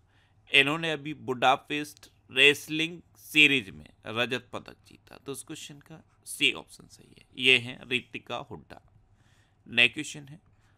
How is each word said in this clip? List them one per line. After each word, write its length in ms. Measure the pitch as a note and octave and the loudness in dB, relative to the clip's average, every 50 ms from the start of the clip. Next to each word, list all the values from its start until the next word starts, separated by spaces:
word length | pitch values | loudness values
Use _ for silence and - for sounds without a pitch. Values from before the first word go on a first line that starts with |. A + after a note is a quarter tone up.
| _ _ _ _ _ _ _ _ _ - | _ _ _ _ _ _ _ _ _ 2
इन्होंने 420 | - C#3+ C#3 C#3 D3+ E3 E3 E3 | 4 4 4 4 2 -2 -2 -4
अभी 220 | D#3 C#3+ C#3 D3+ D3 | -4 -6 -6 -10 -12
बुडापेस्ट 1000 | B2+ A2+ A2+ B2+ A#2+ B2+ B2+ C3+ C#3+ - - D3 D3 D3 D3 - _ - - _ _ _ - | -8 -6 -6 -2 2 2 2 2 2 -2 -6 -8 -8 -8 -10 -14 _ -20 -20 _ _ _ -4
रेसलिंग 680 | A2+ B2+ C#3 C#3+ D3 - - - D3+ D#3 D#3+ E3 F3+ E3 - _ _ _ | 2 6 6 6 6 4 -2 -6 -4 -4 -4 -6 -8 -12 -20 _ _ _
सीरीज 500 | - - - D#3 D3+ C#3+ C#3 C3 G#2 F#2+ | -14 0 4 4 6 6 4 2 -2 -6
में 180 | D2 D2+ D2+ - _ _ - | -12 -18 -20 -20 _ _ -12
रजत 420 | - G#2+ A2+ B2 A#2 B2+ A#2+ - _ - | -6 -4 -4 -2 -2 -4 -6 -8 _ -14
पदक 220 | G#2+ G#2 - - _ _ | -14 -14 -16 -20 _ _
जीता। 300 | _ - - _ - - | _ -20 -20 _ -20 -20
तो 140 | - _ C#3 | -18 _ -14
उस 120 | C3+ - - | -14 -14 -14
क्वेश्चन 360 | - D#3 - - - D3+ C#3+ | -16 -16 -16 -16 -18 -20 -20
का 220 | - - D#3+ D#3 _ _ _ _ _ | -20 -20 -20 -20 _ _ _ _ _
सी 240 | - - - D3 C3 - | -16 -2 0 0 0 0
ऑप्शन 340 | D#2 - - - - - | -2 -8 -16 -20 -20 -20
सही 280 | - - - - _ - | -20 -20 -20 -20 _ -20
है, 80 | - - _ - | -20 -20 _ -8
ये 200 | - B2+ C3 C3 A#2+ | 0 2 4 4 4
हैं 200 | A#2 B2 B2+ - C3 | 2 -4 -12 -14 -8
रितिका 520 | A#2+ B2+ B2 A#2+ _ - B2+ - - B2 A#2+ C3+ | -6 -6 -6 -6 _ -14 -14 -12 -10 -10 -10 -10
हुड्डा। 360 | - G#2 D#2 C2 - - - - _ _ _ _ _ _ _ _ _ _ _ _ _ _ _ _ | -12 -16 -18 -18 -20 -20 -20 -20 _ _ _ _ _ _ _ _ _ _ _ _ _ _ _ _
नेक्स्ट 280 | - A#2+ A#2 A#2+ A#2+ - | -2 2 4 4 4 2
क्वेश्चन 340 | - D3 - - D3+ C#3+ | -2 -10 -10 -12 -16 -18
है, 120 | C3+ D3 - _ _ _ _ _ _ _ | -20 -20 -20 _ _ _ _ _ _ _